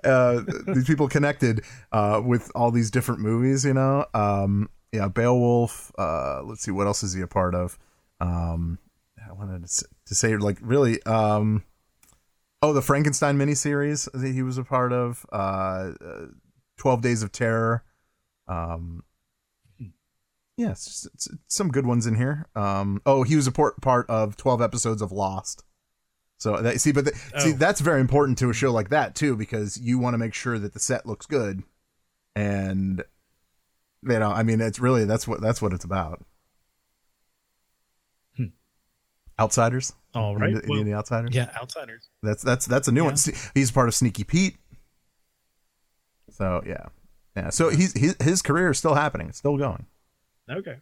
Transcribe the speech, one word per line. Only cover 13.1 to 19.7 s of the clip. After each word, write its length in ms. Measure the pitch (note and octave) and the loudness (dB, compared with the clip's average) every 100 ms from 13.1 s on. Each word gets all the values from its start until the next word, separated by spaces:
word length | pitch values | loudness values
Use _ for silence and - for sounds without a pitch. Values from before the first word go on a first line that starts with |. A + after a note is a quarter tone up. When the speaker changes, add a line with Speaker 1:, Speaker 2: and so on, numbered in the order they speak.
| C#3 D3 C#3+ | 2 2 2
Speaker 1:
miniseries 720 | C#3 C#3+ D3 C#3+ D3 D3 - | 2 0 0 0 0 -2 -6
that 180 | C3 C3 | -6 -4
he 120 | C3 | -2
was 140 | B2+ B2+ | -4 -4
a 40 | |
part 280 | B2 B2+ B2 | -2 0 0
of, 320 | B2 A#2+ A#2+ - | 0 -2 -6 -8
uh, 40 | G#2 G2 F#2+ F#2+ F#2 F#2+ - E2+ | -4 -2 -2 -2 -4 -6 -10 -14
uh, 200 | A1+ C#2+ - _ _ _ _ | -14 -16 -18 _ _ _ _
Twelve 240 | C3+ B2 | 0 2
Days 220 | A#2+ A#2 | 2 0
of 80 | G#2+ | -2
Terror. 520 | - A#2 A2+ A2+ A#2 _ _ _ _ _ _ - | -2 0 2 2 0 _ _ _ _ _ _ -10
Um, 560 | F2 E2 E2 E2+ E2+ - _ _ _ _ _ _ | -8 -6 -8 -10 -14 -18 _ _ _ _ _ _